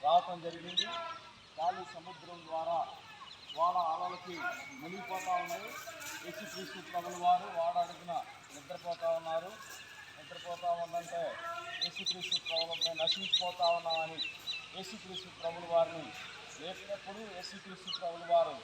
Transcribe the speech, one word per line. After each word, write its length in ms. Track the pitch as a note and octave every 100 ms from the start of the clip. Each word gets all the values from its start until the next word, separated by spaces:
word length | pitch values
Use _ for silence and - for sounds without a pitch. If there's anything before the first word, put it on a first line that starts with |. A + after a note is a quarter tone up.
రావటం 380 | D3 F3 F#3 F3
జరిగింది. 440 | E3 E3+ F3 F3+ E4+ E4+ E4+ E4 - - - -
గాలి 240 | E3 F#3+ F#3
సముద్రం 460 | E3 E3+ E3+ E3 F3 D#3+
ద్వారా 320 | D#3+ E3 E3 - - - - - - - C#3
ఓడ 120 | E3+ F3+ E3+
అలలకి 440 | D#3+ F3+ F3 F#3+ E3+ - E3+ - C4+
మునిగిపోతా 540 | D#3+ F#3 - F#3+ B3+ F3+
ఉంది. 240 | F3 - A3 - - - - - F3
యేసుక్రీస్తు 680 | - G#3+ F#3 F#3+ G3 E3
ప్రభుల 240 | F3 E3+ F3+ F3
వారు 220 | F3+ G3 F3
ఓడ 140 | E3 F3
అడుగున 360 | E3+ F3 F3 D#3+ - - - D3
నిద్రపోతా 540 | C#3 F3 E3+ E3 E3
ఉన్నారు. 420 | E3 E3 E3 F3+ G#3+ - - - - - -
నిద్రపోతా 540 | D3 F3 F3 E3+ F3 E3+
ఉందంటే 400 | E3+ E3+ E3+ E3+ D#3+ E4 - E4+ F4 F5
యేసుక్రీస్తు 560 | E5+ - - F#4 F4+ - -
ప్రభులపై 460 | - E3+ E3+ - -
నశించిపోతా 600 | E3 - F3 - F3+ F3+ F3 E3+
ఉన్నామని 420 | E3 D#3+ D#3+ D#3+ - - - - - F3+
యేసుక్రీస్తు 540 | F#3+ A3 F#3 F#3 F3+ -
ప్రభుల 240 | E3 E3+ E3+ E3+
వారిని 360 | E3 E3 D3 - - - - -
లేపినప్పుడు 580 | F3 F#3 G3 G3+ - G3+ A3 F3+
యేసుక్రీస్తు 640 | F#3 G3+ F#3+ F#3 F#3 -
ప్రభుల 340 | F3 E3+ E3+
వారు 220 | E3+ D#3 -